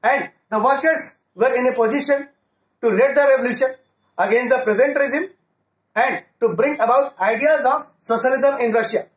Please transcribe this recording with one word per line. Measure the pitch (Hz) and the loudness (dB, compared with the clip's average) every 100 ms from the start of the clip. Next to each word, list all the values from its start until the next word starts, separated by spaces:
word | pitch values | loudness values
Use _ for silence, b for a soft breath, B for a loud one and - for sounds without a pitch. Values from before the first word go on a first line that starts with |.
And | 220 269 - _ _ | 0 -2 -4 _ _
the | 214 | -2
workers | 233 277 320 320 - - _ | 0 0 0 -2 -6 -14 _
were | 180 247 247 | -2 0 2
in | 247 | 0
a | |
position | 226 226 277 - 277 285 _ _ _ _ _ | 0 0 0 0 -2 -2 _ _ _ _ _
to | 233 | -2
lead | 196 269 277 | 2 2 4
the | 285 262 | 4 2
revolution | 240 233 262 - _ _ _ - | 0 -2 -2 -4 _ _ _ -4
against | 196 233 247 254 | 0 0 2 0
the | |
present | 220 208 277 285 | 0 0 2 2
regime | 277 277 381 _ _ _ _ _ _ 214 | -2 -2 -6 _ _ _ _ _ _ -2
and | 262 - _ _ | -2 -2 _ _
to | 226 170 | -4 0
bring | 269 - | -2 0
about | 226 254 277 - | 0 2 0 -4
ideas | 196 220 294 311 247 | -2 0 0 2 0
of | 302 - _ | -2 -6 _
socialism | - 226 254 262 277 269 | -6 -2 0 0 0 0
in | 240 | -2
Russia. | 220 220 220 - | 0 -2 -4 -8